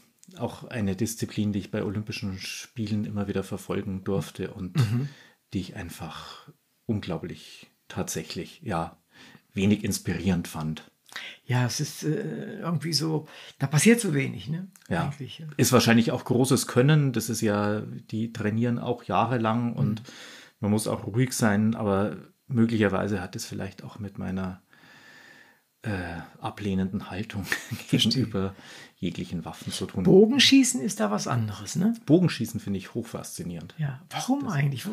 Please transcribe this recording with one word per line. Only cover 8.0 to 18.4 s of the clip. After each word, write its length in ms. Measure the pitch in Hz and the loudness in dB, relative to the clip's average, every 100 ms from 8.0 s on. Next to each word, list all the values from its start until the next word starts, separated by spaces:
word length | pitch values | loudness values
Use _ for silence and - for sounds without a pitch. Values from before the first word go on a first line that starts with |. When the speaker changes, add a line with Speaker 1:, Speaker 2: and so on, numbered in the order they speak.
| 85 - - - 80 - | -6 -6 -8 -8 -10 -10
Speaker 1:
ja, 340 | - 85 82 - _ - - - _ | -4 -4 -4 -8 _ -20 -20 -20 _
wenig 300 | 101 98 104 | 0 4 4
inspirierend 640 | 104 92 - 85 92 87 85 | 2 -2 -2 -2 2 2 0
fand. 420 | 80 78 78 - _ _ - - - - | -6 -6 -6 -12 _ _ -16 -14 -12 -2
Speaker 2:
Ja, 200 | 123 123 | 0 0
es 120 | - | -2
ist, 240 | 151 - | -6 -4
äh, 560 | 151 156 156 - - - | -2 -2 -4 -8 -10 -8
irgendwie 340 | 175 170 165 | -4 -2 0
so, 340 | 139 160 156 - - - - | -2 0 -2 -4 -14 -20 -6
da 80 | 139 | 0
passiert 320 | 151 214 233 | 6 6 6
so 160 | 202 143 | 4 0
wenig, 340 | 131 117 104 | 0 -4 -6
ne? 180 | 165 190 - - | -6 -8 -14 -4
Speaker 1:
Ja. 140 | 87 143 | -2 -2
Speaker 2:
Eigentlich, 340 | - 127 - | -4 -10 -12
ja. 80 | 156 - | -6 0
Speaker 1:
Ist 140 | 123 | 4
wahrscheinlich 400 | 123 117 113 113 | 6 8 6 6
auch 140 | 123 - | 0 2
großes 400 | 123 127 131 - | 2 4 4 4
Können, 480 | 123 139 156 139 | 4 6 6 4
das 160 | 113 110 | 0 -2
ist 120 | 110 | 0
ja, 400 | 113 104 104 107 | 2 2 2 0
die 520 | 107 127 - 110 113 | -4 -12 -8 -4 -4
trainieren 460 | 107 | -2